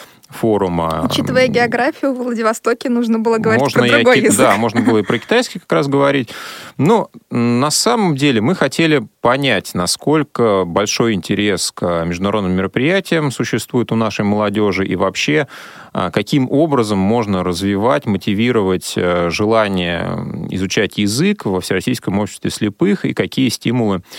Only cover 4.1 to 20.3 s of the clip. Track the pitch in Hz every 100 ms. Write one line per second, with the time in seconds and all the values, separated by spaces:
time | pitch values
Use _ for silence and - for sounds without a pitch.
4.1 | 262 - - 127 101 120 - 107 110 -
5.1 | - - 233 240 180 - 170 139 139 139
6.1 | 139 117 - - - - - 156 220 -
7.1 | - - 123 120 120 147 - 220 240 185
8.1 | 135 143 113 127 190 190 - 165 143 -
9.1 | _ 120 135 139 95 - 90 87 - 135
10.1 | 156 143 - 113 98 87 95 107 - 117
11.1 | 95 - 101 104 87 - - 90 85 85
12.1 | 87 101 107 92 92 95 117 151 190 -
13.1 | 165 147 - 117 117 - 123 110 113 107
14.1 | 107 101 104 104 104 104 87 95 90 95
15.1 | - - 151 135 - - - - - 90
16.1 | 107 - 143 127 139 160 135 107 98 95
17.1 | 120 104 92 90 87 98 98 120 143 113
18.1 | 95 110 101 120 113 95 90 - - 90
19.1 | 87 85 85 107 113 104 92 87 85 90
20.1 | 87 -